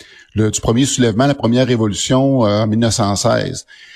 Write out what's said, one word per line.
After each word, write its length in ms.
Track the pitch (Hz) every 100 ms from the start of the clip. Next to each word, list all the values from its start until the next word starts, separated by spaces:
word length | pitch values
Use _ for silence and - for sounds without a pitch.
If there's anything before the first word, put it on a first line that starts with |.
| - - -
le, 180 | 101 107
du 80 | -
premier 240 | - 117 135
soulèvement, 420 | - 120 101 143
la 60 |
première 320 | 143 113 120 127
révolution, 800 | 120 110 92 - 131 139 131 107
euh, 180 | 104
en 40 | 110
mille 120 | 110
neuf 160 | 117 104
cent 200 | 101 98
seize. 500 | 117 113 104 - - - -